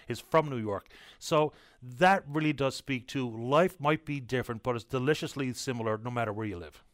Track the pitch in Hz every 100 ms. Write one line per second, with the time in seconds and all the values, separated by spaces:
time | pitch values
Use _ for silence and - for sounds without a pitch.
0 | - 117 - 160 151 127 107 98 - -
1 | - - - 156 151 - - _ 123 123
2 | 185 196 139 147 151 135 135 - - 131
3 | - 143 127 110 120 143 180 - 143 156
4 | - 143 117 131 117 113 - 120 - 131
5 | 127 - 165 - 135 120 - 120 110 107
6 | 117 120 113 104 110 90 76 - _